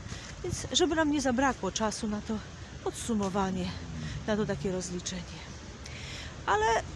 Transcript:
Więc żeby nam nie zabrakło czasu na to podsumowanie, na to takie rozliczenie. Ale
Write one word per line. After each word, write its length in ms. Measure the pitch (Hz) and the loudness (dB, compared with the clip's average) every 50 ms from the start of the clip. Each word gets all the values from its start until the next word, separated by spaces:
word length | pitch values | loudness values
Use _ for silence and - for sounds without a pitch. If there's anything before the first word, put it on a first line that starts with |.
| - - - - - - - - - | -10 -10 -10 -10 -10 -10 -10 -6 -4
Więc 240 | 370 - - - - | -4 -4 -4 -2 0
żeby 240 | 262 277 359 285 339 | 4 4 4 6 6
nam 160 | 311 320 294 | 4 4 4
nie 100 | 285 302 | 4 4
zabrakło 500 | 247 269 240 233 277 262 240 - - 185 | 4 4 6 6 6 4 4 2 0 0
czasu 360 | - - 220 214 - - 233 | 0 2 0 0 0 0 -2
na 140 | 214 208 208 | -2 -2 -2
to 120 | - - 220 208 - - - - - - - - - | -2 -2 -2 -2 -4 -6 -10 -12 -12 -10 -8 -6 -4
podsumowanie, 800 | 381 - - - - 226 208 202 190 180 202 190 190 185 185 180 185 175 - - - - 160 156 156 - - - | -4 -4 -2 0 0 2 2 2 2 4 2 2 2 2 0 -2 -2 -4 -6 -6 -8 -6 -6 -6 -4 -4 -4 0
na 100 | - 214 | 2 2
to 80 | 208 214 | 2 2
takie 260 | 196 196 - - 196 | 2 0 0 0 0
rozliczenie. 680 | 180 185 180 180 175 180 - - 185 180 170 - - 160 - - - - - - - - - - - - - - - - - - - - - | 0 0 -2 -2 -4 -4 -4 -4 -6 -6 -8 -8 -10 -10 -10 -10 -12 -12 -12 -12 -12 -10 -10 -10 -10 -10 -8 -8 -8 -8 -8 -10 -10 -4 0
Ale 200 | 339 392 427 427 453 453 - - - - | 2 4 4 6 6 4 4 2 -2 -2